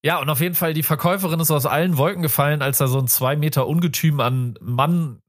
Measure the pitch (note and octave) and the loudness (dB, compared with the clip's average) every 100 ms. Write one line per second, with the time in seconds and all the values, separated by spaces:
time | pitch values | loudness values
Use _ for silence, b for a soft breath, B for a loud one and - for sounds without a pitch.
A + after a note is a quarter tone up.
0 | C#3+ E3+ C3+ C#3 F3 E3+ E3 D#3 - D3+ | 0 -2 -2 -2 -2 -2 -2 -2 -2 0
1 | F3 F#3+ F#3 E3 D#3 D3+ A#2 C3+ F3+ D3+ | 0 0 -2 -2 0 0 0 0 2 2
2 | D3+ F#3+ D#3 - C#3+ D3+ C#3 C3+ C3+ C3 | 0 0 -2 0 2 2 0 0 0 0
3 | B2+ - B2+ D3 D3+ C#3+ C3 D#3+ F3 - | 0 0 0 0 0 0 0 0 0 2
4 | D#3+ D3 A#2 B2+ B2 G#2+ - B2 D3 F3 | 0 2 0 0 -2 -6 -4 0 2 2
5 | D#3 A2 | -2 -8